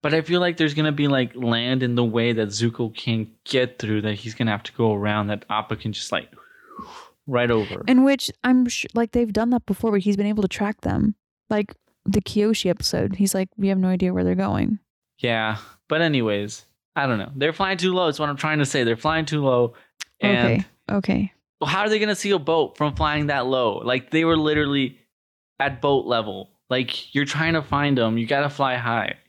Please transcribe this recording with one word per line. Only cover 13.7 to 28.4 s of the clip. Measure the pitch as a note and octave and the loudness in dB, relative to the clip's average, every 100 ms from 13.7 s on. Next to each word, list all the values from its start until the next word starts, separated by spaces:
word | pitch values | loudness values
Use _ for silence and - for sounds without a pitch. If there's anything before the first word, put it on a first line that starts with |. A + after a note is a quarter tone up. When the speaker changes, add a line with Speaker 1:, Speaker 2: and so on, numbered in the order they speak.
| F#3+ | 2
Speaker 2:
no | F#3 | 2
idea | F#3 F#3 | 2 0
where | F#3 F3+ | 0 0
they're | F#3 | 0
going." | G3 - - G#3 _ _ _ _ | 0 -2 -2 -2 _ _ _ _
Speaker 1:
Yeah, | B2 A2+ A2 A2 - - _ | -2 0 0 -4 -10 -20 _
but | D#3 | 0
anyways, | E3 C#3+ A2 G2+ G#2 - _ _ _ - | 2 2 2 0 -4 -10 _ _ _ -4
I | C#3 | 0
don't | A2+ | -2
know. | - | -4
They're | C#3 D3 | -2 -2
flying | D#3 F#3+ F#3+ | 0 -4 0
too | F#3 | 0
low, | F3+ F3 | 2 0
is | C#3+ | 0
what | D3+ | -4
I'm | C#3+ | -2
trying | D#3 D3+ | -2 0
to | C#3 | 0
say. | C#3+ | 0
They're | A#2 A2+ | 0 0
flying | D#3 D#3+ D#3 | 0 -2 -2
too | D3+ | 0
low. | C#3 B2 A#2+ - _ _ - _ | 2 2 2 -2 _ _ -18 _
And | B2+ B2 A#2+ A#2 | 0 2 2 0
Speaker 2:
Okay, | F#3+ _ - | -2 _ -4
okay. | G3+ F#3+ - G3 _ _ _ C#3+ | -2 0 0 -2 _ _ _ -4
Speaker 1:
how | F#3 | 0
are | G#3 | 0
they | G#3+ | 2
gonna | G#3+ G#3 | 0 -2
see | G#3 | 0
a | F#3+ | 0
boat | C#3+ E3 C#3+ - | 2 2 0 0
from | D3 C#3+ | -2 0
flying | D#3 D3 D3 | -2 0 0
that | C#3 B2+ | 0 0
low? | C3 A#2+ G2+ | 2 0 0
Like, | A#2 B2+ B2+ | -2 -2 0
they | D#3+ E3 | 0 4
were | E3 | 2
literally | D3+ D3+ D3 C#3+ C3 - _ _ _ _ _ _ | 2 2 2 0 0 -4 _ _ _ _ _ _
at | C#3 C3+ | -4 0
boat | C#3+ C3+ G#2+ | 2 2 2
level. | A#2+ G#2 F#2+ - _ _ | -2 -2 -8 -14 _ _
Like, | B2+ B2+ - - C#3 | -4 -2 -8 -6 -4
you're | |
trying | C#3+ D3 D#3+ | -2 -2 0
to | E3 | 0
find | C#3+ C#3+ C#3+ C3 | 0 0 2 2
'em. | A2+ A2+ | 2 0
You | A2+ | 0
gotta | C#3+ | 0